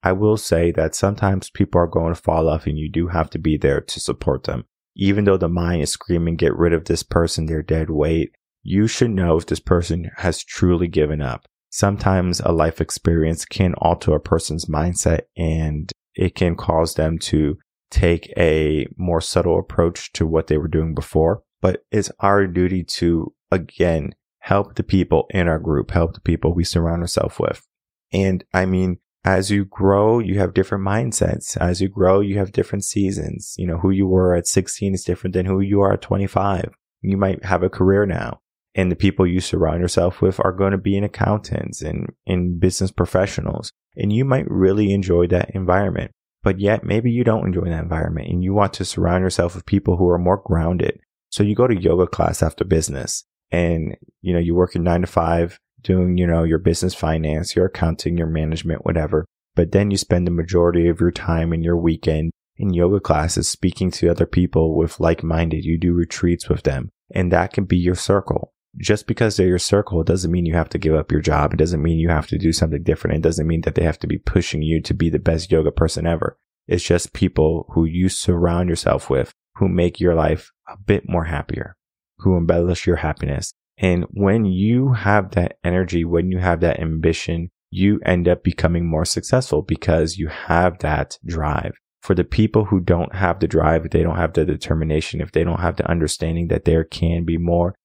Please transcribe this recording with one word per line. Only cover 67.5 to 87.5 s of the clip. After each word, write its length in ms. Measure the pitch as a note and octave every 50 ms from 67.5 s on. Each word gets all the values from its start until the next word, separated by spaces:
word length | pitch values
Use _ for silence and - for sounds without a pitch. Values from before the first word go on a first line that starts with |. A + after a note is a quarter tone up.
| -
can 100 | G#2 G2
be 140 | F#2 F#2
your 180 | F2+ F2 F2+ F2+
circle. 580 | - - - G2+ G2+ - - - - - - _ _ _ _ _
Just 300 | F#2+ F#2 - G#2 - -
because 300 | - A2+ - A#2+ G#2+ G2+
they're 100 | - F#2
your 100 | F2+ F2+
circle, 440 | F2 - - G2+ G2+ G#2 - F2+ E2
it 60 | D#2+
doesn't 240 | - F2 F2+ F2 E2
mean 140 | E2+ F2+ E2+
you 80 | E2 E2
have 160 | E2+ D2+ -
to 80 | -
give 160 | - - D#2+ D#2
up 180 | D#2 D2 -
your 100 | D2+ D2+
job. 320 | D#2 - D2+ D2 D2 D2 -
It 40 |
doesn't 240 | E2 D#2 E2+ F2 D2+
mean 160 | D2 E2 E2
you 120 | D#2+ D#2+ E2+
have 180 | E2 D2+ D2
to 100 | - -
do 140 | D#2+ D#2+ E2
something 320 | E2 - - D#2+ D#2+ C#2+ E2
different. 340 | - D#2+ - - - D2
It 60 | D#2+ E2
doesn't 240 | E2 E2 - D2+
mean 140 | D#2+ E2 E2
that 140 | - - -
they 80 | - E2+
have 160 | D#2+ D#2 -
to 80 | -
be 100 | - -
pushing 440 | - - - - F#2 E2+ - - D2+
you 200 | D#2 D#2 E2 D#2+
to 120 | - - E2
be 160 | E2 E2 E2
the 80 | D#2
best 340 | - - E2 D#2+ D#2+ E2 -
yoga 200 | E2 D#2+ D#2 E2
person 340 | - - E2 E2 - - E2
ever. 320 | E2+ E2+ D#2 - - - _ _ _ _ _ _
It's 160 | - - F2 -
just 300 | - F2+ F2 - - -
people 540 | - F#2+ F2 - - D#2 D#2 D#2+ D#2+ - -
who 160 | - E2 E2
you 240 | D#2+ E2 F2 F#2 F#2+
surround 600 | - - - - F2+ E2+ F2 E2+ E2+ F2 F2+ F2+
yourself 400 | E2 - - - - - - -
with 240 | C2+ C2 B1 - _ _ _ _ _
who 140 | - G2+ F#2
make 300 | F2+ F2+ F2 F2 - -
your 140 | F#2 F2 E2
life 380 | E2 D#2 D#2 D#2+ - - - _ _ _
a 100 | - -
bit 260 | G2 G2+ - G2 - -
more 180 | - F2+ F2 D#2+
happier, 500 | E2 E2 C#2+ - - - - - - - _ _ _ _ _ _ _ _ _
who 160 | - G2 F#2
embellish 500 | F2 E2+ E2 E2+ E2+ F2 F2+ E2+ - -
your 120 | F2+ F2
happiness. 560 | D#2+ - D#2 D2 - - C#2+ C#2+ - - - - _ _ _ _
And 280 | - - F#2 F2 F2 - -
when 340 | - G2 G2+ G2 G#2 A2+ A2
you 460 | F#2+ F#2 F#2 G2 G#2+ A#2+ B2+ C3+ C#3 B2
have 380 | G#2+ F#2 G2+ G#2 G#2 F#2 F#2
that 260 | - F2 F2 - - _ -
energy, 400 | F2 F2+ F#2 F#2 E2+ F2 E2+ E2
when 260 | E2+ E2+ E2+ F2 F#2
you 80 | F#2
have 220 | F2+ F2+ F#2 E2+ E2
that 200 | F2+ E2 - -
ambition, 680 | D#2+ D#2+ D#2+ D#2+ D#2+ E2 E2 - - - E2+ E2 E2+ F2